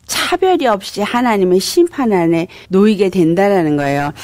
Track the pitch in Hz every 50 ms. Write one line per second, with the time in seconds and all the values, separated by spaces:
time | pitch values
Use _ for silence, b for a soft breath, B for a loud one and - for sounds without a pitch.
0 | _ - - - - - 359 359 381 370 370 311 277 240 208 196 - - - 196
1 | 208 208 - 240 254 240 220 202 185 185 180 190 190 - - 349 339 349 - -
2 | 262 226 202 180 170 165 170 165 170 B B B B B 185 190 208 214 214 175
3 | - 185 185 190 165 160 170 180 196 202 202 185 165 151 147 147 143 139 139 143
4 | 143 143 147 B